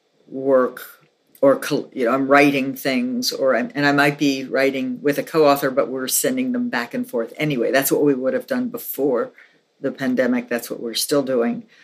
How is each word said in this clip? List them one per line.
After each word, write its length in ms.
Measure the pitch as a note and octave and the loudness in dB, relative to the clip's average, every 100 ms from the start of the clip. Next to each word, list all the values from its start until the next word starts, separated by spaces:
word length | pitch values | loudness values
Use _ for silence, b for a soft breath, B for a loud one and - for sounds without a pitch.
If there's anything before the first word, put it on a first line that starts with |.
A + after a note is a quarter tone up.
| _ _ _ | _ _ _
work, 540 | C3 C3+ C3 B2 - - - _ _ _ _ | -6 2 2 2 -2 -16 -20 _ _ _ _
or 140 | C#3 C3+ | 2 4
col-, 340 | - C#3 - | 0 -4 -4
you 120 | - A#2 | -2 0
know, 60 | |
I'm 160 | C3 C3+ | 0 4
writing 480 | C#3+ D3 C#3 C3+ B2+ | 6 6 4 -2 -4
things, 560 | C#3+ B2+ B2 B2 B2 | -2 -2 -2 -2 -4
or 240 | - C3+ A#2+ | -2 0 0
I'm, 160 | B2 | -2
and 120 | C#3+ C#3+ | 0 2
I 60 | |
might 260 | C#3+ D3 D3 | 4 2 2
be 260 | D3 C3+ | 0 0
writing 580 | C3+ B2 C3+ C3+ C3 B2+ | -2 0 0 0 -4 -2
with 160 | C#3+ C#3+ | -2 -2
a 60 | |
co-author, 460 | - E3 D3+ C#3 C#3+ | -2 4 4 4 2
but 180 | B2+ A#2 | 0 -2
we're 220 | C3 B2+ | -4 -4
sending 420 | - C#3 C3 B2+ | -2 0 -2 -2
them 160 | B2 A#2+ | -2 -2
back 240 | A#2+ A#2+ | -4 -4
and 160 | B2+ B2 | -6 -6
forth 220 | B2 A2+ - | -4 -6 -4
anyway. 340 | D3+ C3 A2+ | -2 0 0
That's 200 | B2+ C3 | 0 2
what 120 | D#3 | 2
we 100 | D3 | 2
would 200 | C3 C3 | 2 0
have 140 | B2+ - | -2 -2
done 200 | B2 B2 | -4 -4
before 640 | A#2+ - - C#3 A#2+ C3 b b b _ _ | -6 -10 -4 0 0 -2 b b b _ _
the 100 | C3+ | -8
pandemic. 560 | A#2+ C3+ B2+ B2 B2 A#2+ | -4 -2 0 2 0 -2
That's 200 | A#2+ - | -6 -6
what 120 | - | -8
we're 120 | A#2+ | -6
still 300 | A2 - D3 | -6 -2 0
doing. 400 | C3 C3 A#2 G#2+ - b | 0 0 0 -2 -10 b